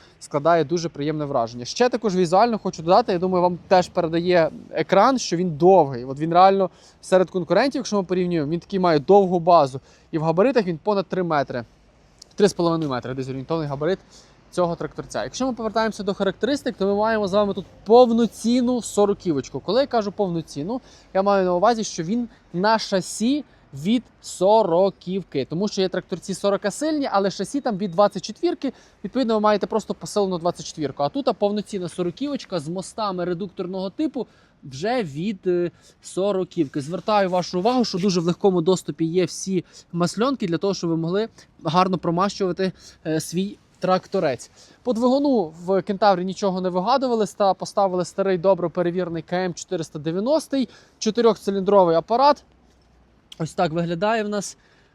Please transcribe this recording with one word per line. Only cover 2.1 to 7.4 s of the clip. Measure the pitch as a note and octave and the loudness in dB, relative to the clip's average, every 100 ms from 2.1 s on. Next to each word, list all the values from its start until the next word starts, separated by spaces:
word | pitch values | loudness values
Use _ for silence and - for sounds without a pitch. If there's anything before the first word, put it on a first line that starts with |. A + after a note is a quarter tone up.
| F3+ | 0
візуально | F3+ F#3 A#3+ A3 | 2 4 4 0
хочу | F#3+ - | -6 -6
додати, | D#3+ G3 B3 | 2 4 4
я | F#3 | 0
думаю, | F#3 F#3 | 0 2
вам | F3 F3 - | 0 0 2
теж | F#3 F3+ | 2 2
передає | - E3 E3 F3 F3 D#3+ - - | -2 -2 0 2 4 2 -2 -10
екран, | - D#3+ F3+ A3 C4 | -6 2 4 4 2
що | - E3+ | -2 -2
він | F#3 D3 | -2 2
довгий. | F3 F#3+ C#3+ B2+ | 6 6 6 0
От | B2+ C3+ | -8 -6
він | D#3+ | 0
реально | E3+ F#3+ G3 F#3 _ - _ | 6 6 6 0 _ -20 _
серед | - F#3 F3+ | 2 2 2
конкурентів, | F#3 | -2